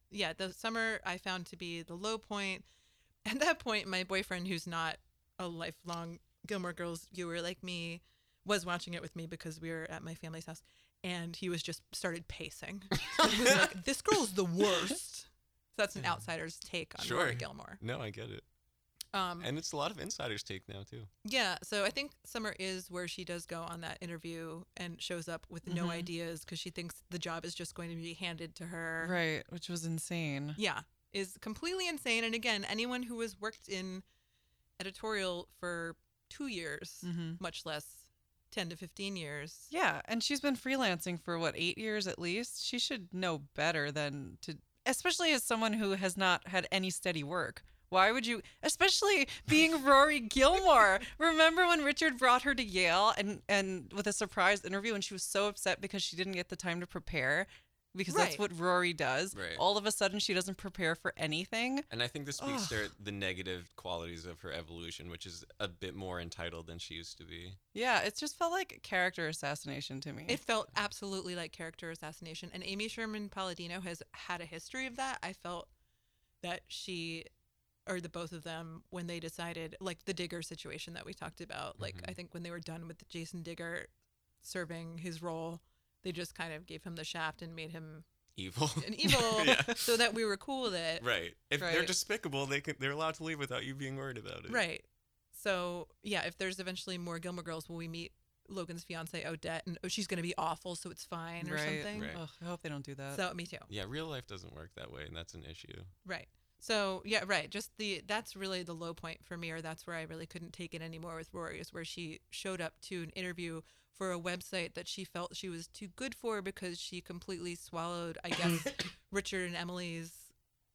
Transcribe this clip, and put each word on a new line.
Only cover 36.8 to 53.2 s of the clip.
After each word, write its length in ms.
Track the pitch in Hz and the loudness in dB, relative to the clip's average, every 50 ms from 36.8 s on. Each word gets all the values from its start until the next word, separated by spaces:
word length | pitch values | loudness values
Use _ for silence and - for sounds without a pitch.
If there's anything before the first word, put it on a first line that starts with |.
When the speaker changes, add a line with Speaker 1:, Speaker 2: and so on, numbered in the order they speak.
| 170 - - - 180 | -8 -12 -12 -8 -6
Speaker 3:
Mm-hmm. 280 | 180 165 170 165 160 170 175 | -4 -2 -2 -2 -4 -4 -6
Speaker 1:
much 260 | 185 165 - - - | -6 -6 -6 -6 -6
less 200 | 165 151 151 - - - - - _ _ _ _ _ _ _ _ _ | -4 -4 -4 -6 -8 -14 -20 -20 _ _ _ _ _ _ _ _ _
ten 180 | - 220 180 165 | -4 -4 -4 -4
to 60 | 170 | -4
fifteen 400 | - 185 165 - - 196 196 196 | -8 -12 -10 -8 -6 -4 -4 -4
years. 520 | 180 160 143 147 147 143 160 - - - - | -4 -4 -4 -6 -6 -8 -8 -12 -14 -10 -4
Speaker 3:
Yeah, 320 | 294 349 349 175 156 147 - | 0 4 4 4 4 2 0
and 160 | - 226 233 - | -2 0 0 2
she's 180 | - 285 262 | 2 2 2
been 140 | - 285 262 | 2 2 2
freelancing 600 | - - 262 269 262 254 196 175 160 - 180 175 160 | 2 2 2 2 4 4 4 4 2 0 -2 -4 -2
for, 160 | - 180 170 165 | -2 -2 0 2
what, 140 | 165 151 - | 2 0 2
eight 200 | - 165 180 - | 2 0 0 0
years 280 | - 220 220 214 214 190 | 0 -2 0 0 0 0
at 120 | 185 - - | 0 -2 -2
least? 460 | 175 175 180 226 240 - - - - | 0 0 0 0 -2 -2 -4 -4 -2
She 140 | - 247 240 | -2 0 2
should 340 | - - 277 220 175 175 - | 2 2 0 -2 -4 -4 -2
know 260 | 185 185 175 160 143 143 - - | 0 2 2 2 0 -4 -4 0
better 360 | 151 147 170 170 156 143 147 | 2 4 4 4 4 2 2
than 460 | 143 151 147 143 139 143 135 - - - | 2 0 0 0 -2 -4 -6 -8 -10 -10
to, 160 | - 165 156 - - _ _ _ - | -8 -8 -8 -8 -12 _ _ _ 2
especially 460 | 247 262 - - 359 330 - 349 320 | 2 2 4 4 2 4 4 6 6
as 120 | 294 240 - | 6 6 4
someone 300 | - 233 220 226 220 208 | 2 2 4 4 4 4
who 180 | 220 214 196 | 4 2 2
has 260 | 190 185 196 185 175 | 2 4 2 2 2
not 300 | 190 190 180 175 - - 170 | 4 6 6 6 4 2 0
had 180 | 185 185 - - | 0 0 2 2
any 180 | - 190 190 185 | 2 2 2 2
steady 340 | - - - 185 170 156 143 | 0 0 0 0 0 0 0
work. 400 | 143 175 175 - - - - - - - - _ - | -2 -2 -2 -2 -2 -4 -8 -14 -20 -20 -20 _ 4
Why 220 | 180 185 190 214 240 | 6 8 8 8 8
would 120 | 262 220 | 4 2
you, 160 | 233 233 202 - - - - - | 2 0 0 -2 -8 -4 0 2
especially 640 | 302 - - 370 381 - - 415 415 403 285 269 - - - - | 2 6 6 8 8 8 8 6 8 8 6 6 4 0 -4 4
being 360 | - 302 311 330 320 330 294 262 | 8 10 10 10 10 8 6 8
<laughs> 20 | |
Rory 340 | 277 269 269 285 302 302 277 | 10 12 12 12 10 8 4
Gilmore? 800 | 226 214 - 262 262 302 359 392 381 359 285 233 214 196 190 196 - - - | 2 2 8 10 10 10 10 10 10 12 12 12 12 12 10 6 4 0 0
Remember 480 | - 311 330 320 320 320 330 330 359 359 | 4 6 6 10 10 10 10 10 10 8
when 160 | 349 339 311 285 | 8 8 8 6
Richard 340 | 285 294 - 320 311 254 | 4 4 6 4 4 4
brought 240 | 233 254 247 247 247 247 | 6 8 8 8 8 8
her 100 | 285 269 | 4 4
to 80 | 254 247 | 4 2
Yale 500 | 202 180 185 180 170 170 190 208 214 - | 2 4 6 6 8 8 8 8 8 8
and, 240 | - | 6